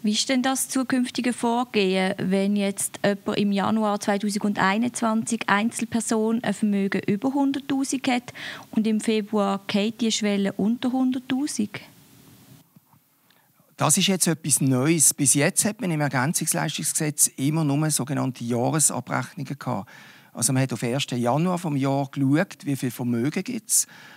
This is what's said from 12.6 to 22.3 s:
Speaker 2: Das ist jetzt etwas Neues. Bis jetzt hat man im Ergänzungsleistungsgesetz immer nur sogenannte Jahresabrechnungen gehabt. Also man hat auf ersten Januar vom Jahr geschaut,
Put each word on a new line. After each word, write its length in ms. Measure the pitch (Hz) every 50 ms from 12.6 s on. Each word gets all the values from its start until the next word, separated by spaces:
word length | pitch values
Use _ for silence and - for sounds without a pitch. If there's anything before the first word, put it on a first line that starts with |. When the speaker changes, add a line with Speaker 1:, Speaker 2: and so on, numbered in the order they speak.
| - _ _ - _ _ _ _ _ _ _ _ _ _ _ _ _ _ _ _ _ _ _ -
Speaker 2:
Das 180 | 135 147 160
ist 120 | - 175 190
jetzt 180 | 190 180 -
etwas 340 | 175 160 - - 160 135 -
Neues. 540 | 147 135 131 123 131 156 170 165 - - -
Bis 180 | - 143 131
jetzt 320 | - 143 143 175 190 - -
hat 160 | 202 214 -
man 100 | - 180
im 120 | 160 151
Ergänzungsleistungsgesetz 1300 | 147 143 135 131 123 147 180 - 165 160 - 165 151 156 - - 165 - - - 160 151 147 - - - -
immer 280 | - 131 147 151 160 160
nur 260 | 143 139 147 156 156
sogenannte 540 | 147 - - 117 135 131 127 131 123 - 120
Jahresabrechnungen 1120 | 117 120 117 123 135 143 160 147 - - 120 120 - 139 131 127 - - - 139 - 147 139
gehabt. 320 | - 131 120 101 98 - - - - - - - - - _
Also 180 | - 120 -
man 120 | 135 131 135
hat 100 | 127 123
auf 80 | 113
ersten 360 | - 120 117 143 - - 131 120
Januar 380 | 117 120 120 147 170 185 180
vom 200 | 170 180 165 143
Jahr 340 | 135 135 139 139 139 139 135
geschaut, 540 | - 143 139 135